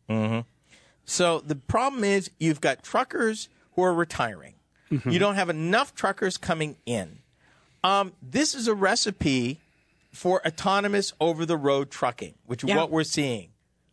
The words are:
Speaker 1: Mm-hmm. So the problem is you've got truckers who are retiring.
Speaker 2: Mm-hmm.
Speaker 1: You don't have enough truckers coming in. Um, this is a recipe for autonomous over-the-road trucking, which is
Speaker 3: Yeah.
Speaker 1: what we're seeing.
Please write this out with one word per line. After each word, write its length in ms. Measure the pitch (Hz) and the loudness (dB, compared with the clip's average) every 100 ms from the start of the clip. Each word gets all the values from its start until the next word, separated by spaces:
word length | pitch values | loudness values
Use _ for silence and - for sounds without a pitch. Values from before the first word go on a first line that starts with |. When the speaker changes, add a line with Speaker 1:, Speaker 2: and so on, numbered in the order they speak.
| - | -4
Speaker 1:
Mm-hmm. 320 | 110 107 113 120 _ _ - _ _ | -2 0 -2 -6 _ _ -20 _ _
So 360 | - - 175 160 | -6 2 2 2
the 160 | 143 143 | -2 -6
problem 480 | - 220 269 262 | -2 0 0 0
is 260 | 202 196 190 - | 2 2 0 -2
you've 220 | 160 156 | -2 2
got 240 | 151 127 | 0 0
truckers 640 | - 226 262 - 226 214 - _ _ | -2 -2 0 0 -2 -2 -10 _ _
who 80 | - | 0
are 100 | 185 | 2
retiring. 600 | 170 165 - 120 90 65 - _ _ - | 2 0 -2 -4 -4 -16 -20 _ _ -4
Speaker 2:
Mm-hmm. 180 | 139 123 | -2 0
Speaker 1:
You 80 | 170 | 2
don't 160 | 202 | 2
have 140 | 196 175 | 2 0
enough 420 | 156 165 220 277 | -2 0 0 0
truckers 420 | - 196 - 190 - | -2 -4 0 -4 -2
coming 400 | - 160 151 - - | -4 -2 -4 -6 -6
in. 320 | 117 85 - _ _ _ _ _ _ | -6 -6 -14 _ _ _ _ _ _
Um, 300 | 185 196 190 - | 0 2 0 -8
this 320 | 127 220 302 | -4 -2 0
is 140 | 277 226 | 0 -2
a 60 | |
recipe 840 | 208 190 233 226 190 175 131 120 151 _ _ _ _ _ | 2 2 2 0 0 0 2 0 -6 _ _ _ _ _
for 340 | - 180 185 165 | -4 0 0 0
autonomous 680 | 160 190 196 202 202 190 - | -2 0 2 2 0 -2 0
over-the-road 680 | 160 160 165 160 139 139 139 | 0 2 0 0 2 2 0
trucking, 440 | - 127 - 85 - - | -2 -4 -2 -10 -16 -10
which 160 | 120 | -4
is 60 | 131 | 0
Speaker 3:
Yeah. 80 | 196 | 2
Speaker 1:
what 140 | 156 | 2
we're 120 | 160 | 0
seeing. 460 | 156 - 139 113 85 _ _ _ _ | 0 -2 -2 -4 -8 _ _ _ _